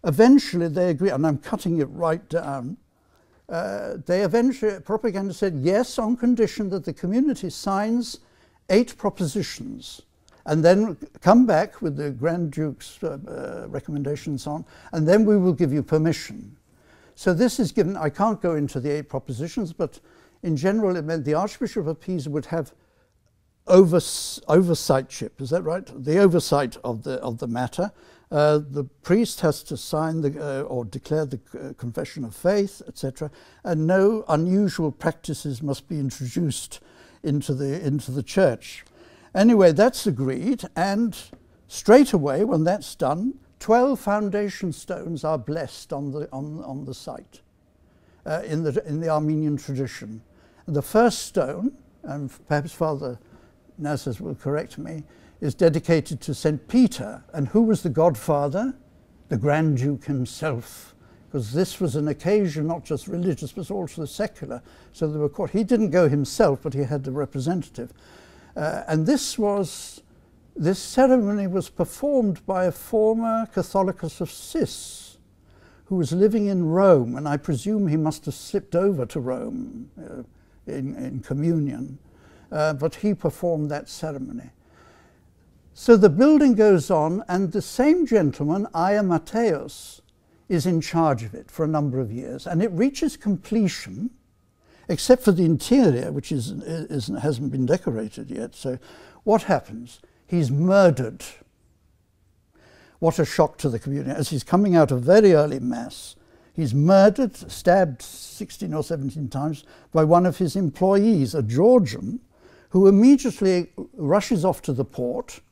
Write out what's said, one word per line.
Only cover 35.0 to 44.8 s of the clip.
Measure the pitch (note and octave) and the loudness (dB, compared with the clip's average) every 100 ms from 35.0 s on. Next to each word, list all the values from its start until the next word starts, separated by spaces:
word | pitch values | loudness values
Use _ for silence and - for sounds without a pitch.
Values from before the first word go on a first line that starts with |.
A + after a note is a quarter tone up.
| E3 - - D3 D3 B2 | -4 -4 -8 -8 -6 -6
must | D3 C3+ _ | -6 -6 _
be | D#3 | -6
introduced | C#3 - B2+ F3 E3 - - - _ _ - _ | -6 -6 -6 -2 -2 -4 -10 -18 _ _ -20 _
into | - C#3+ - | -4 -4 -2
the, | C3+ C#3 D#3 D#3+ | -4 -4 -4 -2
into | C#3+ - | -4 -4
the | C3 | -8
church. | - - F3 A2+ - - - _ - _ _ F#3 | -4 2 2 2 -10 -20 -20 _ -20 _ _ 4
Anyway, | A3 A3+ F3+ | 6 8 8
that's | D#3 A3+ - G#3+ | 8 4 4 -4
agreed, | B2 C3+ C3 F3+ C4 - - | -2 -2 -2 -2 -4 -4 -4
and | F#3+ G3+ A#3 - - - _ _ _ | -2 0 -2 -4 -16 -20 _ _ _
straight | - - A#3+ C#4 | -6 8 8 8
away, | F#3 C#3+ C#3 A3 | 2 0 0 0
when | G#3+ | 0
that's | D#3+ G3+ - - | 0 -2 -6 -4
done, | C3+ D#3 A#3 - _ _ | -2 -2 -4 -6 _ _
twelve | - A3+ C4 C4 | 2 2 4 0
foundation | - G#3 G#3 G3+ G#3 - F#3 | -2 -2 -2 -2 -4 -6 -8
stones | D3 | -8